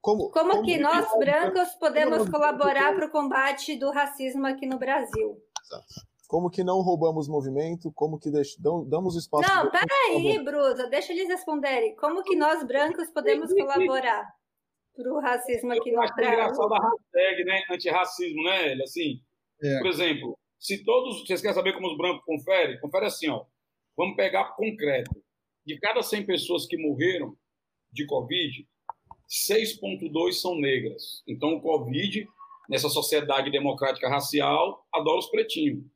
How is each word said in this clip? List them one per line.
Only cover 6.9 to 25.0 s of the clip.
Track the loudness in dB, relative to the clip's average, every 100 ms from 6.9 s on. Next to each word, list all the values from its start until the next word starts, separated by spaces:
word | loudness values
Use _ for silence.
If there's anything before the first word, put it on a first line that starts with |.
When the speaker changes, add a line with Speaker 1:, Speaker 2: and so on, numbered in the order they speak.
| 2 2 0 -2
Speaker 1:
movimento? | -2 -2 -2 -2 -6 -8
Como | -4 -4 -2
que | -2
deix-, | 0 -2 -2
dam-, | -2 -2 -2
damos | -2 0 -4
espaço | -2 2 4
Speaker 2:
Não, | 4 4
Speaker 1:
pra | 2 2
Speaker 2:
peraí, | 2 2 2
Speaker 1:
gente | 2 0
Speaker 2:
Brusa, | 0 2 2 0 -2
deixa | -2 -2
eles | -4 -2
responderem. | -4 -2 -2 0 0 0 0
Como | -2 -2
que | 0 2
nós, | 4 2 0
brancos, | 0 0 -2 -4
podemos | -2 2 2 2
Speaker 3:
<laughs> |
Speaker 2:
colaborar | 2 4 2 2 2 0 -2 -4 _ _ _ _ _ _ -8
pro | -4 -2
racismo | 0 -2 0 -2 0
aqui | -2 2
Speaker 3:
Eu | 2
Speaker 2:
no |
Speaker 3:
acho | 2 2
Speaker 2:
Brasil? | 2
Speaker 3:
engraçado | 4 2 2 2
a | 2 2
hashtag, | 0 _ 2 2 2 0
né, | 0 0
antirracismo, | -2 2 2 0 -2 -6 -2
né, | 0 2 0
Hélio? | -2
Assim, | -6 -4 -4 -6 _ _ _ _
Speaker 4:
É. | -2 0
Speaker 3:
por | 0
exemplo, | 0 0 0 -6 -12 _ _
se | -6 -4
todos... | 2 2 2 -8 -4
Vocês | -2
querem | 0 0
saber | 0
como | -2 -6
os | -2
brancos | -2 -2 -4
conferem? | -6 2 2 2 -2
Confere | -2 0 0
assim, | -2 -4
ó. | -4 -8 _ _ _ _ -4
Vamos | -2 0
pegar | 0 0 -2 -2
concreto. | -4 -2 0 0